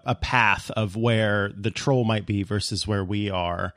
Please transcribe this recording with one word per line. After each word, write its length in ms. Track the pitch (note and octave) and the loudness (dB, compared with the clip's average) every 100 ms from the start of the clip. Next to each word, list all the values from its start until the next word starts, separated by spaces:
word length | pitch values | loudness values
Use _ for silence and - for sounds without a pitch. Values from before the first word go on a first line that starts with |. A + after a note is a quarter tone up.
| B2 | -2
a 80 | B2 | -4
path 540 | - B2+ G#2+ F#2+ - | 2 4 4 4 -2
of 260 | - G#2+ G#2+ | -4 -2 0
where 540 | A#2 A2 G#2+ G#2 G2+ G2+ | 2 2 2 2 0 -4
the 140 | G#2+ | -6
troll 320 | - - C3 | -4 0 2
might 220 | A2+ G#2+ F#2+ | 2 0 0
be 180 | G2+ | -2
versus 420 | F#2+ G2+ - G2 G2+ | 0 -2 -2 -4 -2
where 180 | G2+ F#2 | -2 0
we 240 | G#2 G2+ | -2 -2
are 440 | F#2 F2 F2 F#2 | 0 -2 -2 -6